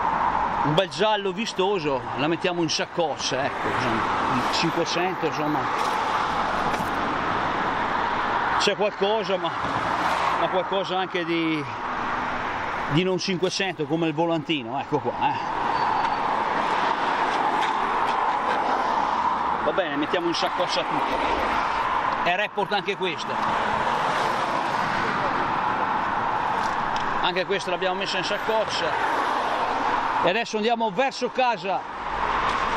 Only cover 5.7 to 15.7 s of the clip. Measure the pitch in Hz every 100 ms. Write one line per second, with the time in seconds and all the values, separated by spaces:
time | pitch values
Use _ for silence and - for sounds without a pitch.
5.7 | - - - - - - - - - -
6.7 | - - - - - - - - - -
7.7 | - - - - - - - - - -
8.7 | 190 202 - 196 220 185 185 165 127 -
9.7 | - - - - - - - 165 185 170
10.7 | 190 170 185 185 185 165 170 165 156 131
11.7 | - - - - - - - - - -
12.7 | - - 147 185 180 - 180 180 - 196
13.7 | 156 143 165 165 151 170 165 160 156 113
14.7 | 135 123 147 120 - 160 - - - -